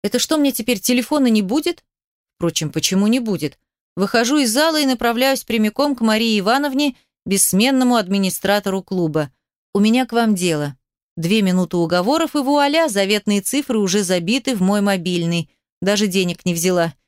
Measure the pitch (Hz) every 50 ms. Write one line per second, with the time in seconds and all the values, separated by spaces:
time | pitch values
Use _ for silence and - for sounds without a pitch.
0 | - 208 - 247 - - 320 311 285 277 240 - 226 - - 190 - - 247 247
1 | 226 - 302 302 269 240 220 214 202 180 226 311 302 349 339 - _ _ _ _
2 | _ _ _ _ _ _ _ _ 175 170 160 - 160 147 - 160 151 - 190 190
3 | 202 214 240 262 240 220 196 165 151 139 - _ _ _ _ _ _ _ _ 170
4 | 196 190 - 226 240 226 294 302 277 226 208 277 302 330 320 302 294 262 254 226
5 | - 233 233 240 262 269 269 262 - - 220 226 214 214 - - 285 294 277 240
6 | 220 220 214 214 233 226 220 208 180 208 240 277 294 285 262 269 294 285 254 _
7 | _ _ _ _ _ - 190 190 - - - 185 226 262 269 254 254 247 247 233
8 | 196 175 196 202 196 185 - - - 190 202 208 202 202 185 190 180 _ 190 185
9 | 170 156 147 156 147 139 _ _ _ _ _ _ _ _ _ 202 208 220 226 254
10 | 262 - 233 233 233 220 208 175 180 175 160 147 147 143 131 _ _ _ _ _
11 | _ _ _ - 160 170 208 220 202 185 180 185 180 165 - 175 170 156 175 180
12 | 180 220 294 330 330 302 - 302 262 262 285 294 285 285 285 330 330 302 196 202
13 | 196 190 196 208 - - 208 202 190 - - 285 285 - 220 220 202 185 175 214
14 | 202 175 185 180 170 170 233 269 - 269 247 196 185 185 202 208 202 202 196 185
15 | 165 180 180 175 170 170 170 170 160 _ _ _ _ _ _ _ 175 190 208 202
16 | 214 202 180 196 185 175 170 - - 180 175 165 165 185 180 175 165 170 - _
17 | _